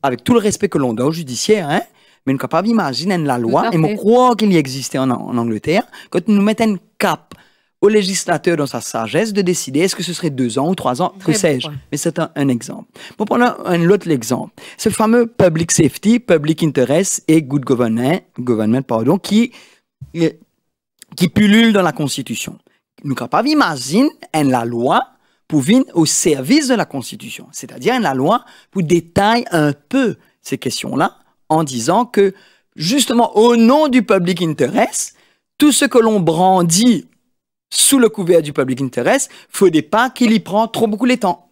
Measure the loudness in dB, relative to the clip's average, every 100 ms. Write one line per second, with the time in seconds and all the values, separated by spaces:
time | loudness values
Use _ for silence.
0 | -2 -4 2 2 2 -2 -2 0 -2 0
1 | -2 -4 -8 -8 0 0 2 -4 -4 _
2 | _ _ -4 -4 -2 -2 0 0 -2 -4
3 | -4 -2 -2 -2 0 0 0 0 -2 -2
4 | 2 4 4 2 2 2 0 -6 -6 -4
5 | -2 -2 -4 -4 -2 -4 -2 -2 -2 -14
6 | -6 -4 0 2 2 0 -2 -4 _ _
7 | -2 -2 _ -20 _ _ _ _ 2 2
8 | 0 -4 -2 -2 0 -2 -2 -6 -8 -6
9 | -2 -2 -2 -2 -2 -2 -2 -2 -2 -2
10 | -8 -6 -6 -2 -2 -2 -2 -2 -4 -2
11 | -4 -4 -4 0 0 -2 -6 -12 _ -6
12 | -4 -4 -6 -2 -2 -2 -6 -16 -18 -20
13 | -20 -8 -2 2 2 0 -2 0 2 2
14 | 2 -2 -2 -6 -6 -16 -20 -4 -4 0
15 | 2 2 2 _ 2 2 -2 2 2 2
16 | 0 0 2 0 2 0 0 0 2 2
17 | 0 -4 2 0 2 -6 0 0 0 0
18 | 0 -2 _ -10 -4 0 0 0 0 -2
19 | 0 -2 0 0 0 -4 -20 _ _ _
20 | -14 -2 -4 -4 _ _ _ _ _ _
21 | -20 -4 -2 2 4 6 6 4 0 -2
22 | -6 -6 -8 -8 -10 -14 _ _ _ _
23 | -8 -8 -2 0 2 0 0 -2 -2 0
24 | 0 -2 -6 -2 0 0 -2 -2 0 0
25 | -2 _ _ _ _ -2 2 2 2 0
26 | 0 0 0 -2 2 0 2 -2 -2 -6
27 | -10 -14 -16 -16 -16 -18 -16 -6 -2 0
28 | 0 0 2 0 -2 -20 _ -6 0 0
29 | 0 0 2 2 0 0 0 -2 _ -2
30 | 0 -4 _ _ -10 -8 -6 -8 -6 -2
31 | -2 _ _ _ _ 0 0 -4 0 0
32 | 0 0 0 -2 _ _ _ -8 -2 -2
33 | 0 0 0 2 4 4 4 4 2 0
34 | 2 0 0 -2 -4 -2 -2 0 -2 -4
35 | -10 _ _ _ _ _ 2 4 2 2
36 | 4 2 0 2 2 4 2 2 4 2
37 | -2 _ _ _ _ _ _ -2 2 4
38 | 2 0 2 2 2 -4 -4 -2 -4 -2
39 | 0 0 -2 -12 _ 0 2 2 0 0
40 | -2 0 2 2 0 -2 -2 -2 -2 0
41 | 0 0 -2 -4 _